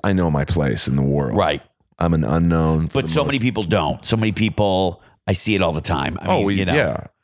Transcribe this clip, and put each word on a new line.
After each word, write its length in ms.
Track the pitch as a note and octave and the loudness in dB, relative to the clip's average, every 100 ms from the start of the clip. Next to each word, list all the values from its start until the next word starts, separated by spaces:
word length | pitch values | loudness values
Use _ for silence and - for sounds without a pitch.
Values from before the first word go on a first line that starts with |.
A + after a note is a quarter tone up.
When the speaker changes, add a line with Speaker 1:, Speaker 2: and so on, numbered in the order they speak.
Speaker 1:
I 80 | G2 | -2
know 180 | F#2 E2+ | 0 2
my 140 | C#2+ | 0
place 420 | C#2 E2 C#2 A1 - | 0 0 0 -2 0
in 80 | C2+ | 0
the 60 | |
world. 340 | C#2 C#2+ C2+ G2+ | 0 0 0 0
Speaker 2:
Right. 260 | D#2+ D2 - _ _ - | 0 0 -6 _ _ -4
Speaker 1:
I'm 160 | E2+ | 0
an 100 | D#2+ | 2
unknown 640 | A#1+ D#2+ E2+ E2 D#2+ D#2+ D#2+ | 2 2 2 2 2 2 0
for 60 | |
Speaker 2:
But 80 | C3+ E2 | -2 -2
Speaker 1:
the 20 | |
Speaker 2:
so 80 | E2 | 0
Speaker 1:
most 40 | C#3 | 0
Speaker 2:
many 100 | C3+ | 0
people 240 | B2 G#2+ | -2 -2
don't. 420 | F2+ G#2 D2+ - - | 0 0 0 -4 -2
So 100 | A2+ | 0
many 140 | A2 | 0
people, 720 | G2+ A2 D#2+ G#2 F#2 F#2 F2 - _ - | 0 -2 0 0 2 0 -4 -18 _ -4
I 60 | |
see 240 | F#2+ - G2 | -2 0 2
it 60 | |
all 100 | E2+ | 2
the 80 | D#2+ | 0
time. 360 | - D#2 C#2 F2 | -2 -2 -2 -4
I 40 | F2+ | -2
Speaker 1:
Oh, 80 | F3 | 0
Speaker 2:
mean, 80 | G2+ | 0
Speaker 1:
we, 80 | |
Speaker 2:
you 100 | G2 | 0
know. 100 | F#2 | 0
Speaker 1:
yeah. 320 | D3+ F#2+ - - _ | 0 0 -2 -10 _